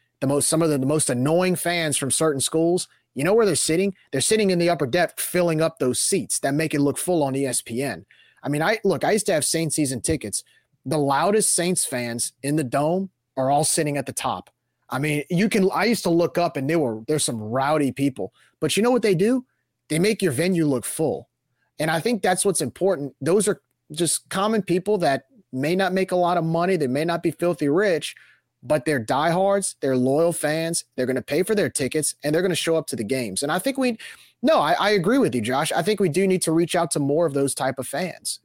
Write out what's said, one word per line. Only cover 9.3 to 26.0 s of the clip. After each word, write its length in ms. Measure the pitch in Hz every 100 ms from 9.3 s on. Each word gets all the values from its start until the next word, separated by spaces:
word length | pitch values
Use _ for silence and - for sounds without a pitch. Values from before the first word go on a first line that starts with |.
have 120 | 160
Saints 300 | - 165 160
season 260 | - 143 127
tickets. 440 | - 156 107 - - _ _ _ 131
The 120 | 156
loudest 540 | 139 139 175 214 208
Saints 320 | - 175 185
fans 500 | - 123 120 117 - _
in 100 | 139
the 80 | 156
dome 480 | 131 135 151 180 190 _ _ -
are 140 | 131
all 140 | 143
sitting 320 | 151 - 151 143
at 100 | 131
the 60 |
top. 380 | 117 131 98 - _ _ _ -
I 100 | 131
mean, 240 | 151 147 -
you 180 | 175 214
can, 200 | 226 190
I 140 | 156 208
used 180 | 233
to 60 | 175
look 280 | 170 170 -
up 180 | 170 147
and 140 | 135
there 80 | 165
were, 240 | 131 110 113
there's 160 | 151
some 160 | - 117
rowdy 500 | 107 123 135 156 139
people, 420 | - 139 131 95 _ _ -
but 160 | 160 -
you 80 |
know 60 | 233
what 100 | 247
they 140 | 214 175
do? 280 | 208 254 - _ _ _ -
They 100 | 156
make 240 | 196 214
your 100 | 185
venue 340 | 127 175 180 151
look 180 | 127
full. 440 | - - 156 87 - _ _ _ _ -
And 100 | 156
I 100 | 160
think 220 | 226 233
that's 220 | 208 180
what's 160 | 202 175
important. 540 | 139 - 185 160 139 -
Those 280 | 139 196 202
are 120 | 190 _ _ -
just 360 | 151 170 - -
common 340 | 190 208 220
people 360 | - 175 190 208
that 260 | 165 135 _ 220 -
may 220 | 131 143
not 180 | 185 190
make 200 | 185